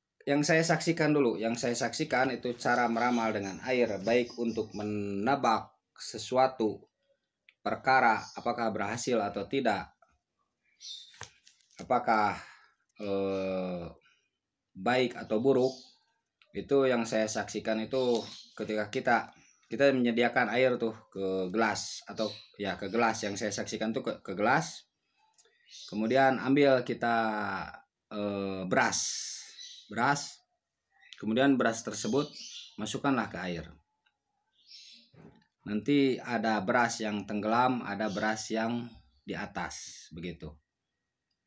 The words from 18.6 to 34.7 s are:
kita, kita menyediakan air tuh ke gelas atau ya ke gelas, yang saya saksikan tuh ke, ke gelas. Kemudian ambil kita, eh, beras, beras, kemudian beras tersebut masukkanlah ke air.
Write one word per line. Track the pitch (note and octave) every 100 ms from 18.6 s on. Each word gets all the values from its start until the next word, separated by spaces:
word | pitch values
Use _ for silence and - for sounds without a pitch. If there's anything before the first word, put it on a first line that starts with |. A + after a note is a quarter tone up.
| G#2+ G#2+ G#2
kita, | C3 - A2+ - - _ _ -
kita | A#2 C#3
menyediakan | C3 A#2+ A#2 A#2+ C3 A2+
air | A#2+ B2+ A#2+
tuh | A2+ A2 -
ke | F#2+ F#2+ F#2+ F#2
gelas | G#2+ A2 F#2+ - - -
atau | G2+ G#2+ G#2 - -
ya | G2 F#2
ke | G2
gelas, | A2+ A#2 A2
yang | G#2 G2
saya | G#2+
saksikan | G#2 G#2 A2 A2
tuh | A2+
ke, | A#2 -
ke | - F#2+
gelas. | G#2+ D3 E3 - - _ _ _ _ _ _ _ _ - -
Kemudian | G2+ A2 B2+ C3+ B2
ambil | A#2+ C#3 C#3+ C3 B2
kita, | A#2 A#2 A#2 A2 G#2+ G2+ F#2+ F2 - - _ -
eh, | G#2+ G#2 G2+ G2 F#2+ F#2
beras, | A#2 A#2 F#2 - - - - - - - - -
beras, | A2+ B2 - - - _ _ _ _ _ _ - -
kemudian | G#2+ A2+ C#3 C3
beras | A#2 A2+
tersebut | - F#2+ A2+ B2+ D3 - - - - -
masukkanlah | G#2+ - C#3+ C3 G#2
ke | F2
air. | F#2 E2+ D#2 - _ _ _ _ _ _ _ _ -